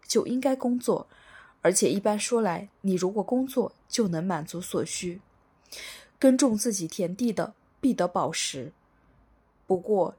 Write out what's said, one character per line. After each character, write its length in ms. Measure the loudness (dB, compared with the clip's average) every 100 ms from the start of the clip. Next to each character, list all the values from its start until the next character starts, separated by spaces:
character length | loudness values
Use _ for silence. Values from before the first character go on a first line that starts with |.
| -2
就 200 | 0 0
应 140 | 0
该 160 | 0 0
工 220 | 0 0
作， 280 | 0 -2 -4 -18 -20 -20 -20 _
而 100 | 2
且 180 | 4 2
一 100 | 2
般 180 | 0 0
说 220 | 0 0
来， 280 | 0 -2 -8 _
你 140 | -2
如 160 | 0 0
果 120 | -2
工 240 | 0 -2 0
作， 260 | -2 -2 -6 _
就 200 | -2 0
能 160 | 0
满 200 | -2 -4
足 160 | -6 -10
所 240 | -6 -4
需。 360 | -4 -6 -8 -10 -16 _ _ _ _ -16 -16 -18 -20 _
耕 180 | 6 6
种 200 | 4 2
自 160 | 0
己 160 | -2 -4
田 260 | -4 -4
地 180 | -2 -2
的， 220 | -2 -4 -8 _ _
必 120 | 0
得 160 | 2 0
饱 240 | 0 -2
食。 400 | -2 -4 -6 -12 -16 _ _ _ _ _ _ _ _ -2
不 100 | -2
过， 400 | 2 2 2